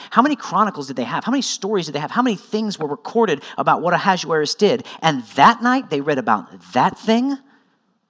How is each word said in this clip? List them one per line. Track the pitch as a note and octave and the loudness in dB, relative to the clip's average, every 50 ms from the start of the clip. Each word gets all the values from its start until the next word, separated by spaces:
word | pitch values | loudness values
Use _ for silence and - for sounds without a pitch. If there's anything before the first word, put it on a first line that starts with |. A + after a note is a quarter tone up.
| - - | -14 0
How | - G#3+ A#3+ | 2 2 4
many | D4+ D4 | 4 2
chronicles | - - - E3 F#3 G#3+ G3+ - - C#3 | -2 -4 -2 0 2 2 2 0 -4 -8
did | C3 C3 | -8 -6
they | C3 A#2+ | -6 -4
have? | A#2 C#3+ D#3 - | -4 -4 -4 -2
How | A3 | -2
many | B3 C#4+ A#3+ | 0 0 0
stories | - - - - F#3+ A3 F#3+ E3 | -2 -4 -4 -4 -2 -2 -2 -2
did | D3+ C#3 | -2 -4
they | D3 | -6
have? | D3+ C#3+ | -6 -4
How | - A3 B3 | -4 -2 -2
many | B3+ G#3 | -2 -2
things | F3 - - - G#3+ A3 G#3+ F#3 - | -2 -4 -4 -4 -2 -2 -4 -4 -4
were | D#3 C#3 | -6 -6
recorded | C#3+ C#3 - - - A3+ A3+ G3+ D3+ C3+ - - - - | -6 -8 -10 -4 0 0 2 2 0 -2 -6 -8 -8 -2
about | - D#3+ D3+ A2+ C#3+ | 2 2 2 2 2
what | F3 F3 | 0 0
Ahasuerus | D#3+ - G3 F#3 F3 - D3+ E3 D#3 D3+ C#3+ - | 2 2 2 0 0 0 0 0 0 0 0 0
did? | - G#3 G3 C3+ A#2+ - - - - | 2 2 2 2 0 -2 -8 -10 -6
And | - D#3+ D3+ C3 A#2 - - | -4 -4 -4 -4 -6 -4 2
that | - C#3+ - A#3 A#3 A3+ | 6 6 6 6 4 2
night | B3 B3+ C4+ C4 - | 2 2 2 0 -2
they | D#3+ C#3+ | -4 -2
read | C#3 D3+ D3 C3 | 0 0 -2 0
about | A#2 A#2 A2+ G#2 F2+ - F#2 F#2+ - - - | 2 2 0 0 0 -6 -18 -18 -16 -2 0
that | B2 C#3+ F#3+ - - | 2 2 2 0 -2
thing? | - G#3+ A3 A#3 B3 C#4 C#4 C4+ - _ _ _ _ _ _ _ _ _ _ _ _ _ | 0 2 2 2 2 0 -2 -4 -8 _ _ _ _ _ _ _ _ _ _ _ _ _